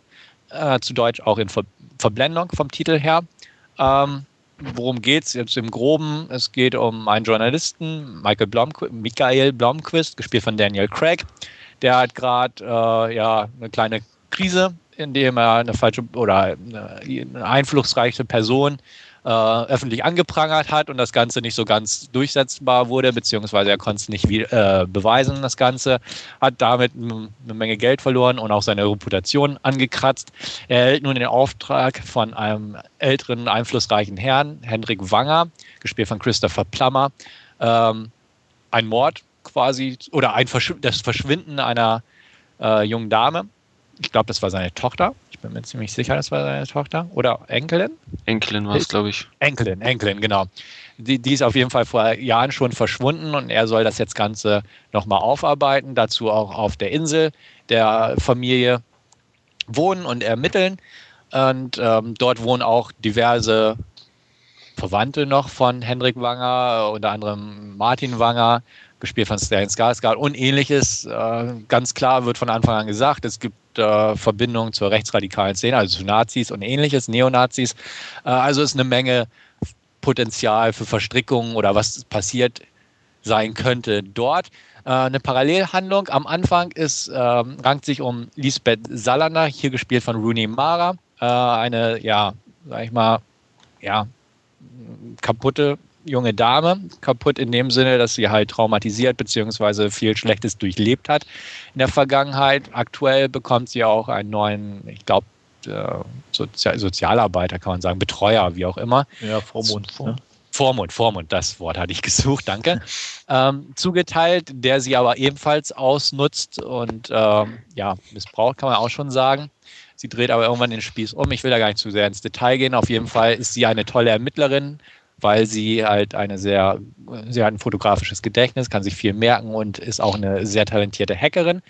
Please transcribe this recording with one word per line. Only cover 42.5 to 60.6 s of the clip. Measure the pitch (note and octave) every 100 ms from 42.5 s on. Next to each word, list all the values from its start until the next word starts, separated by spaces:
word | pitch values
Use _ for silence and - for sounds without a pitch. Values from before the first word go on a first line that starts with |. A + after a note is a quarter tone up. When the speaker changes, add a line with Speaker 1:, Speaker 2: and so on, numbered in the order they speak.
| _
Speaker 1:
äh, | A2 A2
jungen | G#2+ A2+ A2
Dame. | A2 B2 E3 G3+ _ _ _ _ _
Ich | -
glaub, | A#2 A2
das | A2+
war | G2
seine | F#2+ F2+
Tochter. | - B2 - F#3 C4+ _
Ich | -
bin | A2+
mir | A2+
ziemlich | A2+ A#2+ G#2+
sicher, | - B2 C#3+
das | C#3+
war | C#3+
seine | C#3+ C#3 C#3
Tochter. | D3 C#3 D#3+ F3
Oder | C#3 B2 A2+ -
Enkelin? | C3+ D3+ E3+ G#3+ D#4+ - -
Speaker 2:
Enkelin | - A2+ - G#2 G#2
war's, | B2
Speaker 1:
Ich | E3
Speaker 2:
glaub | G#2 G#2
ich. | G#2 - _
Speaker 1:
Enkelin, | C#3+ B2 G#2+ F#2
Enkelin, | A#2 B2 G#2 G2+
genau. | G#2+ G2+ F#2+ - - - - -
Die, | A#2 C3
die | B2
ist | C#3
auf | B2+
jeden | A2 B2
Fall | B2+
vor | A#2 A#2+ A2
Jahren | A2+ A#2+ A2+ C3
schon | - B2+
verschwunden | A2+ A2 - B2+ D#3+ D#3
und | D3 A#2+
er | A2 A2+
soll | A2
das | A2 G#2+
jetzt | A2
Ganze | - G#2 G#2+ G#2+ G#2 G2+ - _
nochmal | G#2 G#2 G2
aufarbeiten. | G#2+ C#3+ D#3 C#3+ C#3+ C#3 C3+
Dazu | B2 A2+ - A2+
auch | G#2+ G#2
auf | F#2 G#2 -
der | G2+
Insel | C#3+ D#3+ D#3+ D#3+ - - - -
der | A2+ A2 A2+ A2 -
Familie | - B2 B2 B2+ B2 B2 - _ _ _ _ _ _ _ -
wohnen | A#2+ F3 F#3 E3
und | A#2+
ermitteln. | A2 A2+ D#3+ G3+